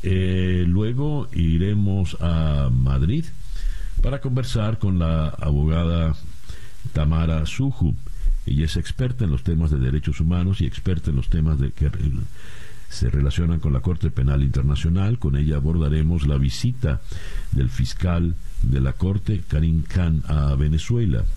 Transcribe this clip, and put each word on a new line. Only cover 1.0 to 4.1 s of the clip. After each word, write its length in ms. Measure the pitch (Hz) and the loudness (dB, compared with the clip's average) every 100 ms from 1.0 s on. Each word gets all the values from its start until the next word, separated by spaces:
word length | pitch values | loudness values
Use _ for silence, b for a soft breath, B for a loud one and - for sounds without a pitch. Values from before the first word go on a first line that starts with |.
| 147 147 104 - | 0 -2 -2 0
iremos 800 | 82 82 95 101 101 98 85 - | 2 2 2 2 2 2 0 0
a 520 | 85 82 80 73 67 | 0 2 2 2 2
Madrid 540 | 62 65 67 76 143 165 - B B B B B B | 2 2 2 2 0 -2 -4 B B B B B B
para 200 | - | 2